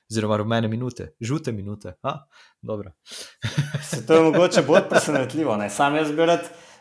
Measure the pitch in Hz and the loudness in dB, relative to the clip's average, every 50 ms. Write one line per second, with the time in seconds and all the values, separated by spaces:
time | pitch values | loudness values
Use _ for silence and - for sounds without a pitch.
0 | _ - 110 110 107 107 107 107 104 110 117 117 113 107 110 117 127 123 - - | _ -6 -4 -2 0 0 0 0 0 0 0 0 0 -2 -2 -4 -6 -6 -8 -10
1 | - - - - 117 110 143 165 147 131 110 101 98 101 104 101 - 95 90 _ | -12 -14 -12 -10 -6 -4 -4 -4 -4 -6 -6 -6 -8 -10 -12 -12 -14 -16 -14 _
2 | - 135 147 143 - _ _ - - _ _ _ - 113 110 104 98 95 - _ | -8 -8 -8 -8 -12 _ _ -20 -20 _ _ _ -10 -8 -8 -8 -8 -12 -18 _
3 | _ - - - - - - _ - 113 - 147 143 - - - - - - 143 | _ -18 -18 -16 -18 -18 -12 _ -8 -4 -4 -4 -4 -4 -6 -10 -8 -10 -10 -6
4 | 107 - 160 165 160 160 147 160 180 175 - 180 143 131 165 190 - - - 220 | 2 4 6 6 6 6 6 4 4 4 4 2 4 4 4 4 4 4 2 0
5 | - 156 147 135 127 120 120 156 156 131 107 104 104 101 - - 143 143 147 156 | 2 2 0 -2 -2 -2 -2 -2 -2 0 0 -2 -2 -2 0 0 0 2 2 0
6 | 156 147 147 156 165 165 170 170 - - - - - - - _ | -2 -2 0 2 2 2 2 0 -2 -8 -16 -20 -20 -20 -20 _